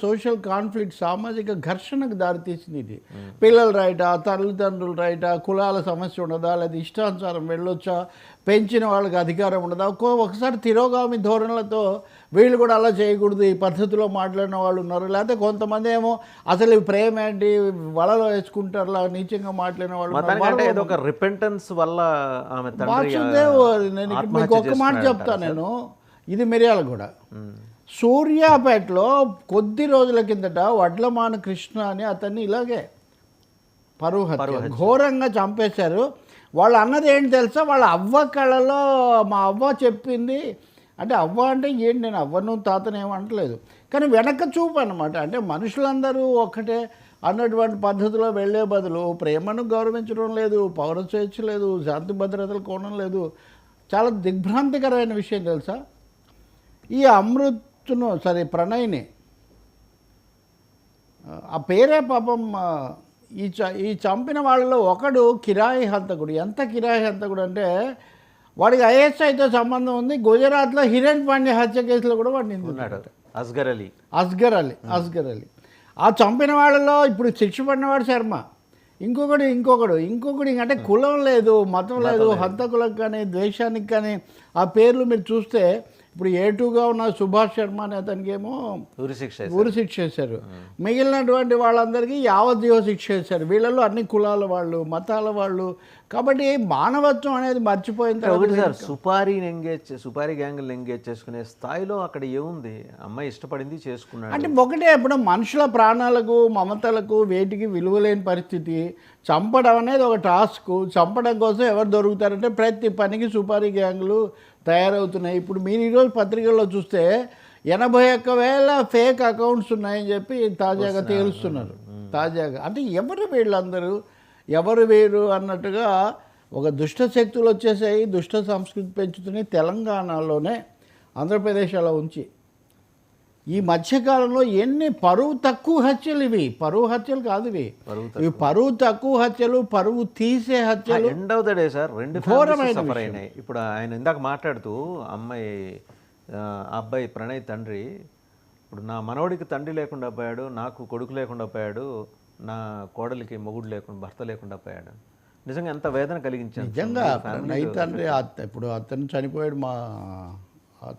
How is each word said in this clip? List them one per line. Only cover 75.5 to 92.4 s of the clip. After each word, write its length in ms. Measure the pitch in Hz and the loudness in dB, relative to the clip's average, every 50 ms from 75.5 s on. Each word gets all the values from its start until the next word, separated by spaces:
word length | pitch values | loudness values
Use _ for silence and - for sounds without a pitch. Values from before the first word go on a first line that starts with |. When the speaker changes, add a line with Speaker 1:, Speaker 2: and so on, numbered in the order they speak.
| _ _ _ _ _ _ _ _ _ - | _ _ _ _ _ _ _ _ _ 2
Speaker 1:
ఆ 100 | 165 220 | 2 4
చంపిన 440 | 226 - 226 202 233 247 294 285 294 | 4 6 4 4 4 2 2 2 4
వాళ్ళలో 540 | 294 294 294 285 285 285 285 294 294 294 | 4 6 6 6 6 4 4 4 6 4
ఇప్పుడు 240 | 277 202 190 240 240 | 4 2 0 0 -2
శిక్ష 300 | - - 214 202 - - | 0 2 0 0 0 -2
పడినవాడు 440 | 262 269 269 262 269 277 277 269 233 | -2 -2 -2 0 0 0 0 0 0
శర్మ, 380 | 254 254 240 226 220 190 120 - - _ _ _ _ _ _ _ _ _ - | 0 0 0 -2 -2 -6 -8 -8 -12 _ _ _ _ _ _ _ _ _ -8
ఇంకొకడు, 420 | 185 226 247 285 285 285 294 285 277 | -6 -4 -2 -2 0 2 2 2 2
ఇంకొకడు, 520 | 269 247 247 233 262 254 233 233 202 170 | 2 0 2 4 4 4 4 4 2 2
ఇంకొకడు, 540 | 160 160 180 226 240 233 285 285 277 285 269 | 0 0 -2 -4 -6 -4 -6 -4 -2 -2 -2
ఇంక 120 | 254 247 | 0 0
అంటే 140 | 233 233 277 | 0 -2 -2
కులం 500 | 214 208 196 202 226 269 285 294 285 277 | -2 0 2 2 4 4 2 2 2 2
లేదు, 400 | 269 254 233 208 220 220 214 202 | 4 4 4 6 6 4 4 4
మతం 80 | 190 185 | 2 0
Speaker 2:
మతం 300 | 180 185 208 247 247 240 | -2 -2 -2 -4 -2 0
Speaker 1:
లేదు. 140 | 233 226 | 0 2
Speaker 2:
లేదు. 140 | 220 220 220 | 4 4 4
Speaker 1:
హంతకులకు 640 | 208 170 185 185 196 214 247 240 240 233 233 226 208 | 2 2 0 -2 -2 -4 -4 -2 0 0 0 -2 -2
కానీ 320 | 214 220 214 214 214 214 | -4 -4 -4 -4 -4 -6
ద్వేషానికి 640 | 196 175 180 196 208 196 - 233 233 226 220 208 | -4 -2 -2 -2 -2 -2 -2 -4 -4 -4 -6 -4
కానీ 360 | 208 226 214 214 214 208 185 - _ _ - _ _ - | -2 -2 -2 -2 -2 -6 -8 -10 _ _ -20 _ _ -2
ఆ 80 | 165 185 | -2 -2
పేర్లు 400 | 180 - 220 226 240 240 254 254 | 2 4 6 6 6 6 4 2
మీరు 300 | 240 233 220 175 - 220 | 0 0 0 -2 -2 -2
చూస్తే 500 | 226 202 220 - 226 185 - 220 233 - - _ _ _ _ _ | -2 -2 0 0 2 2 2 2 0 -4 -12 _ _ _ _ _
ఇప్పుడు 160 | 170 185 185 | -6 -2 0
ఏ 220 | 180 175 190 214 | 0 2 2 0
టూగా 360 | 214 196 247 240 233 233 240 | 0 0 0 2 2 2 2
ఉన్న 240 | 233 233 226 226 220 | 2 0 0 -2 -2
సుభాష్ 400 | 196 - 202 190 190 214 220 202 - | -2 -2 -2 0 2 2 2 2 0
శర్మ 240 | 233 214 202 196 208 | -2 -4 -4 -6 -8
అనే 160 | 214 202 208 | -8 -8 -8
అతనికేమో 920 | 196 190 208 196 190 190 196 202 202 202 226 262 269 254 220 196 82 76 - _ - | -8 -6 -6 -8 -6 -6 -8 -8 -8 -8 -10 -10 -8 -8 -8 -10 -12 -14 -16 _ -10
Speaker 2:
ఉరి 140 | 131 135 135 | -8 -8 -8
శిక్ష 260 | 113 139 113 - - | -8 -10 -10 -10 -10
వేశారు. 180 | 107 131 170 190 | -8 -2 0 2
Speaker 1:
ఉరి 140 | 220 240 190 | 2 2 2
శిక్ష 280 | 233 226 175 - 202 | 0 -2 -2 -2 -4
వేశారు. 300 | 175 156 - - 139 120 | -4 -4 -2 -4 -4 -4
Speaker 2:
మ్మ్. 540 | 113 - - 95 92 90 92 - - - 165 | -6 -8 -10 -14 -18 -18 -20 -18 -12 -6 -4
Speaker 1:
మిగిలినటువంటి 680 | 208 240 254 269 269 269 269 262 247 247 254 254 240 240 | -2 0 2 2 2 2 2 2 2 2 2 2 2 2
వాళ్ళందరికీ 600 | 240 240 233 233 233 233 226 226 240 240 240 277 | 4 4 4 4 4 2 2 0 -2 -2 -2 -2
యావజ్జీవ 640 | 285 262 226 190 196 | 0 2 4 4 4